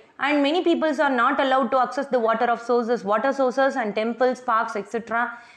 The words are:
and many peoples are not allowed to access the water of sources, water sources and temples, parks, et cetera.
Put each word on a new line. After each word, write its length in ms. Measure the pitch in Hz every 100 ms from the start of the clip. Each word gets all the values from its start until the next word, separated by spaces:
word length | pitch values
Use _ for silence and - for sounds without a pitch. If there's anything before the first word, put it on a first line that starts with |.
| - -
and 240 | 269 294
many 180 | 277 349
peoples 380 | 339 330 311 285
are 100 | 285
not 300 | 254 240 269
allowed 320 | 277 262 247
to 80 | 269
access 280 | 247 285 277
the 120 | 254
water 260 | 220 226 240
of 160 | 233
sources, 440 | - 240 226 240 190
water 260 | 214 269
sources 460 | 269 262 254 269 262
and 180 | 214 208
temples, 460 | 220 233 254 254
parks, 340 | - 226 226 208
et 140 | 202
cetera. 500 | 233 214 226 233 - -